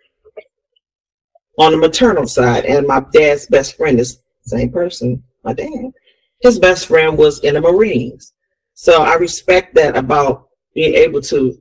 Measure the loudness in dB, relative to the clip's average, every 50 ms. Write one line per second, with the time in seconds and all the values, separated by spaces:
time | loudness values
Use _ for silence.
0 | _ _ _ _ _ _ _ -20 -20 _ _ _ _ _ _ _ _ _ _ _
1 | _ _ _ _ _ _ _ _ _ _ _ 0 2 2 4 2 2 0 2 2
2 | 0 2 2 0 -2 -2 -2 0 0 0 0 0 0 0 0 0 0 0 -2 -2
3 | -2 0 0 2 2 2 0 -2 -2 0 0 0 0 -2 -6 -6 -2 0 0 0
4 | -2 -4 -8 -14 _ _ _ _ _ -8 -6 -6 -6 -4 -4 -6 -6 -6 -6 -6
5 | -6 -6 -6 -8 -12 _ _ _ -10 -8 -8 -8 -10 -10 -10 -12 -12 -14 -16 _
6 | _ _ _ _ _ _ _ _ 2 2 4 4 2 2 2 0 0 0 0 2
7 | 2 2 2 2 2 2 2 0 -2 -2 0 0 2 2 2 0 0 -4 -4 -6
8 | -6 -8 -12 -18 -20 _ _ _ _ _ _ _ _ _ _ -2 2 2 4 4
9 | 2 2 0 -2 -2 -4 -6 -4 0 0 0 0 0 0 2 2 2 2 0 -4
10 | -2 -2 0 0 0 -2 -4 -6 _ _ _ _ _ _ -6 -4 -2 0 2 2
11 | 2 2 0 -4 -6 -4 -2 -2 -2 -2 -4 -8